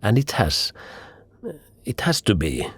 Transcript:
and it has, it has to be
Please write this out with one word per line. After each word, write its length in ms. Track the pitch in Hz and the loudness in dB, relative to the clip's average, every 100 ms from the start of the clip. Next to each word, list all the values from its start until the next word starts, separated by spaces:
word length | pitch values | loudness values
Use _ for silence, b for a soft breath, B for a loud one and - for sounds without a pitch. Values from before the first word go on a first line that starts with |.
and 160 | 104 120 | 6 4
it 140 | 139 | 4
has, 400 | - 82 71 - - B B B B B _ 240 - _ _ | 2 2 2 -4 -8 B B B B B _ -14 -14 _ _
it 180 | - 123 | -8 -2
has 180 | - 160 | 0 0
to 120 | - | 2
be 320 | 95 76 64 76 | 0 0 -2 -6